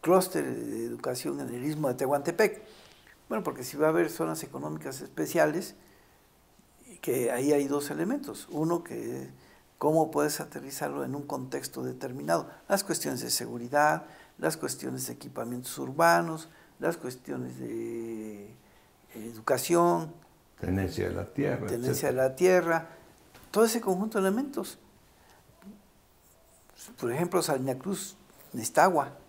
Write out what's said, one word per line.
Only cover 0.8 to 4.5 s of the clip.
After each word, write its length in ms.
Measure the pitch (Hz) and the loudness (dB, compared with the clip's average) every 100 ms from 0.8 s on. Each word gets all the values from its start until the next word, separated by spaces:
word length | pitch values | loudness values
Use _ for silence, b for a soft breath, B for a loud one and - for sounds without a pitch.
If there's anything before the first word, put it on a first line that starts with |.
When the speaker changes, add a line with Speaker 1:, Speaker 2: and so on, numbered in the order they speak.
| 117 | -6
Speaker 1:
educación 540 | 117 127 127 147 143 | -6 -4 -4 -4 -4
en 100 | 127 | -6
el 140 | 120 | -4
Istmo 240 | 143 156 147 | -4 0 -2
de 80 | 127 | 0
Tehuantepec. 680 | 135 143 139 165 214 208 B B B B B - _ | 2 2 0 2 2 2 B B B B B -20 _
Bueno, 140 | 220 | -4
porque 200 | 175 123 | -4 -6
si 140 | 123 143 | -8 2
va 100 | 156 | 4
a 20 | |
haber 220 | 160 160 | 4 2
zonas 320 | 160 160 156 | 0 -4 -4
económicas 580 | 135 | -8